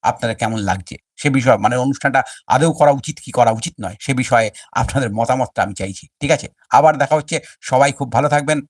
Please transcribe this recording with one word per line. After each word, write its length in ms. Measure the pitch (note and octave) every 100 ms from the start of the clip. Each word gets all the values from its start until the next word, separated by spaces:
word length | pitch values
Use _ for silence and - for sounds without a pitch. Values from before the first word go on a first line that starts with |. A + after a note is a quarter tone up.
| -
আপনাদের 260 | - A#2 A2
কেমন 180 | A2+ A2+ G2
লাগছে, 280 | F#2 F2+ - _ _
সে 80 | D3 C3+
বিষয়ে, 220 | B2+ A2
মানে, 120 | G#2+ B2 C3
অনুষ্ঠানটা 340 | C#3+ C#3+ C3+ - - -
আদৌ 160 | C3 E3 D3+
করা 120 | D3 C#3
উচিত 160 | - -
কি 60 | - -
করা 140 | A#2 A2
উচিত 160 | - -
নয়, 120 | G2+ G#2
সে 80 | -
বিষয়ে 340 | B2+ B2 A#2+ A2 - - -
আপনাদের 300 | - C3+ A#2+ G#2
মতামতটা 420 | A#2 B2+ B2 -
আমি 120 | G2 G2
চাইছি, 240 | F#2+ G2 - _
ঠিক 100 | C#3 D#3
আছে? 100 | - _ _ -
আবার 140 | D#3 D3
দেখা 120 | C3+ D#3
হচ্ছে, 180 | D3 D#3+ - - -
সবাই 200 | B2+ C#3 C3+
খুব 100 | C3+ A#2+
ভালো 120 | D3
থাকবেন। 240 | D3 C#3+ D3+ C#3